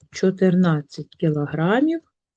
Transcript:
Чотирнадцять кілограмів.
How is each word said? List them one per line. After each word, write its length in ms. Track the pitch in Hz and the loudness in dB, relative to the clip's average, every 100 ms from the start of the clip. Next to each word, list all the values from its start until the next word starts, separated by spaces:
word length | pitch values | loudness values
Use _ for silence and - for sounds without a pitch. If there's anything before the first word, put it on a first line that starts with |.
| _ | _
Чотирнадцять 1040 | - 190 190 185 180 180 151 147 - 147 | -2 -2 2 2 4 2 0 -4 -14 -16
кілограмів. 840 | _ 165 151 147 151 170 233 302 330 - _ _ | _ -2 -2 -4 -2 0 2 0 -2 -8 _ _